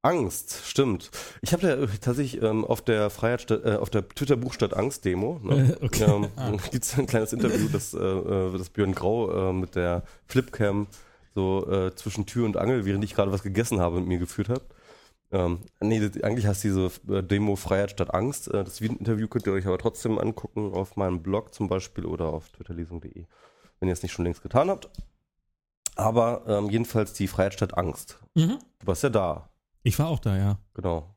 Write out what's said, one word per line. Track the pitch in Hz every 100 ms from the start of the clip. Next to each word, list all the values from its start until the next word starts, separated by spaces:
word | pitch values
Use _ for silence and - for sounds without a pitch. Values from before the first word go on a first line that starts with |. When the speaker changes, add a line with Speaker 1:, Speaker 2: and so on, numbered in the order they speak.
Speaker 1:
Angst, | 135 175 101 - - - -
stimmt. | - 135 95 - - - -
Ich | -
hab | 170
ja, | 180 135
äh, | 135 101
tatsächlich, | - 123 135 -
ähm, | 110 110
auf | 107 117
der | - 110 104
Freiheit | - 113 120
statt, | - 110 120
äh, | 107
auf | 104
der | 110 95
Twitter-Buch | - 135 131 127
statt | - 104
Angst-Demo, | 95 101 - 95 90 110 165
ne? | 98 139 131 -
Speaker 2:
Äh, | -
okay. | - 107
Speaker 1:
Ähm, | 104 101 -
Speaker 2:
Ah. | 120
Speaker 1:
<laughs> | 107 -
gibt's | 127 - 127
ein | 131
kleines | 117 110
Interview, | 117 - 104 107
das, | 98 -
äh, | -
äh, | 95 95 - 98 92 92
das | 92
Björn | - 98
Grau, | 92 92 113 107 87 95
äh, |
mit | 92 92 -
der | 87 87 - - _
Flipcam | - 127 - 107 101 104 - - _ _ -
so, | 95 95 -
äh, | 95 92 -
zwischen | - 104 98
Tür | 120 117
und | 98
Angel, | 107 127 98
während | 98
ich | 104 -
gerade | 98
was | 95
gegessen | 101 98 117 104
habe, | 87 87
mit | 87
mir | 90
geführt | 87 - 101
hat. | 127 - - - - _ _ _
Ähm, | 98 87 87 - _
nee, | 104 113
das, | 104 101
eigentlich | - 120 104
heißt | 98
diese, | 104 95 92 - -
äh, | 98
Demo | 90 101 104 101
Freiheit | - 98 101
statt | - 104
Angst. | 90 117 147 -
Äh, | 101
das | 90 -
Interview | 110 117 104 107 110
könnt | 120 104
ihr |
euch | 95 95
aber | 92
trotzdem | 117 - 117 110
angucken | 107 110 - - 104
auf | 92 98 -
meinem | 95 90
Blog | 82 98 -
zum | - 98
Beispiel | 92 - - 85
oder | 80 82
auf | 80 -
twitterlesung | - - 85 85 85
punkt | - -
de, | 85 _ - _ _ _
wenn | 95
ihr |
es | 85
nicht | 90
schon | - 87
längst | 85
getan | - 120 170
habt. | 190 - - - _ _ _ _ _ _ _ - -
Aber, | 101 117 117 120 -
ähm, | 104 104
jedenfalls | 110 113 113 104
die | - 95
Freiheit | - 98 -
statt | 95 -
Angst. | 92 71 - - - -
Speaker 2:
Mhm. | 165 208 - _
Speaker 1:
Du | -
warst | 92
ja | 139
da. | 107 90 80 - _ _ _
Speaker 2:
Ich | 127 -
war | 156
auch | 147
da, | 110 95
ja. | 98 101 -
Speaker 1:
Genau. | - 95 82 80